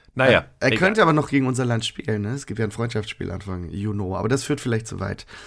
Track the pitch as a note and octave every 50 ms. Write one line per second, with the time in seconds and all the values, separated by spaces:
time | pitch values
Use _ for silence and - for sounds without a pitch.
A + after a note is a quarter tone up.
0 | _ _ - - C3 C3 A2+ B2+ B2+ - _ - - C3 A#2 G#2 F3+ G3 G#3+ A3
1 | F#3+ D#3+ D#3 D3+ C#3+ - C#3 C#3 C3 B2+ B2+ B2 B2+ A#2+ A#2 A2+ A#2 - - -
2 | - - G#2+ G#2 G2+ G#2 C3 C#3+ - - - A2+ A2+ G2+ - - A#2 A#2 - A2
3 | G#2 - - - F2+ F#2 F#2 F#2+ F#2+ G2 F#2 F2+ F2+ D#2+ E2 G2 G2+ G#2+ G#2 G#2
4 | G2 F2+ F#2+ F2+ G2+ A2 C3 C3+ - - D3 C#3 - B2 A2+ A2 A2+ - F#2+ F#2
5 | F#2+ G2 - - - - - - -